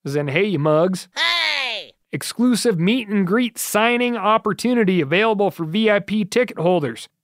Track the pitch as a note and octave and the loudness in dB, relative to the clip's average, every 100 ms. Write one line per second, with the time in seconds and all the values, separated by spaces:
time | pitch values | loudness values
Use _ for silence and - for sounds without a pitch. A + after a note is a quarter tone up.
0 | - C#3+ D3 C#3+ G#3 E3+ D3+ D3+ F3+ F#3 | -6 -4 -2 0 0 0 2 2 2 -2
1 | - - E4 E4+ D#4+ D4 C4 A3 D3+ - | -8 -4 -2 -2 -2 -4 -6 -8 -12 -20
2 | _ - - - B3 A3+ A#3+ F3+ E3+ B3+ | _ -10 -8 0 2 2 0 0 2 0
3 | G#3+ G#3 F3+ G#3+ B3 - - G#3+ A3+ A#3+ | -2 -2 0 0 -2 -4 -4 0 2 2
4 | B3 A#3+ G3 A3 A3 F#3+ A3+ B3 G#3 F#3 | 0 -2 0 0 0 -2 0 2 4 2
5 | C#3 E3+ A3 G#3 G3+ - E3 F3+ A3 G3+ | 2 2 2 2 0 -2 -4 0 2 2
6 | G3+ G#3+ G3+ - B3 - E3 F3+ C#3+ A#2 | 0 -4 0 0 0 0 0 2 0 -8
7 | - _ | -16 _